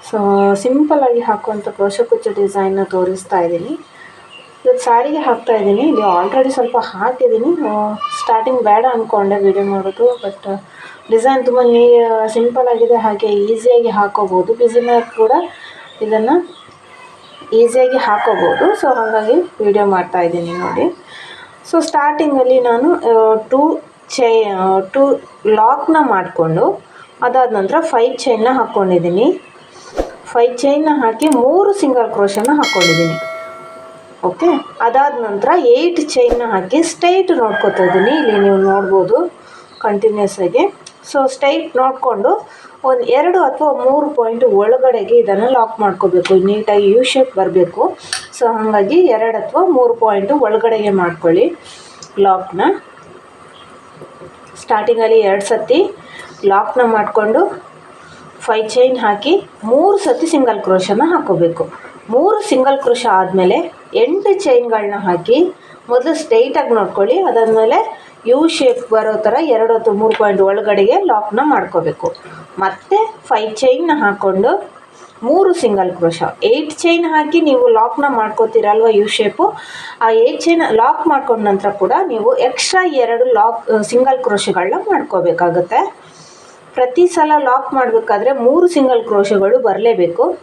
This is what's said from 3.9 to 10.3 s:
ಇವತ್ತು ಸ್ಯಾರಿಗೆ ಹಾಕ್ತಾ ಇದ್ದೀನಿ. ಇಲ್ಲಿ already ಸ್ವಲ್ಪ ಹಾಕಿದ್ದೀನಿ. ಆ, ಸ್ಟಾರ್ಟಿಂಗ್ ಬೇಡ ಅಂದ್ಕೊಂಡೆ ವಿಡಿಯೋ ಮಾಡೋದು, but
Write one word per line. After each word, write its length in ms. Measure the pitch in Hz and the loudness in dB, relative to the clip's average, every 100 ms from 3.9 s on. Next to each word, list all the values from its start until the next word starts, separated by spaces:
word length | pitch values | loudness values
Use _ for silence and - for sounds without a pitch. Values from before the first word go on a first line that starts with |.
| - - - - - - - 508 | -20 -20 -20 -20 -20 -20 -6 0
ಇವತ್ತು 180 | 508 | 0
ಸ್ಯಾರಿಗೆ 340 | - 233 294 302 | 2 2 2 -2
ಹಾಕ್ತಾ 360 | 285 240 - | -2 -2 0
ಇದ್ದೀನಿ. 280 | 220 202 202 | 0 2 2
ಇಲ್ಲಿ 200 | 294 233 | 2 2
already 500 | 208 175 190 269 262 | 2 2 0 0 0
ಸ್ವಲ್ಪ 240 | 262 233 233 | 0 -2 -2
ಹಾಕಿದ್ದೀನಿ. 760 | 220 190 214 254 254 220 262 349 240 | -4 -4 -4 0 0 0 0 -2 -2
ಆ, 260 | 208 214 | -4 -4
ಸ್ಟಾರ್ಟಿಂಗ್ 680 | 214 - - - 220 226 254 | -6 -10 -8 -2 0 0 0
ಬೇಡ 240 | 208 208 254 | 2 2 2
ಅಂದ್ಕೊಂಡೆ 500 | 240 220 214 196 202 | -2 -2 -2 0 0
ವಿಡಿಯೋ 220 | 196 190 196 | 0 0 -2
ಮಾಡೋದು, 420 | 196 190 190 240 240 | -4 -6 0 0 0
but 360 | 202 | -8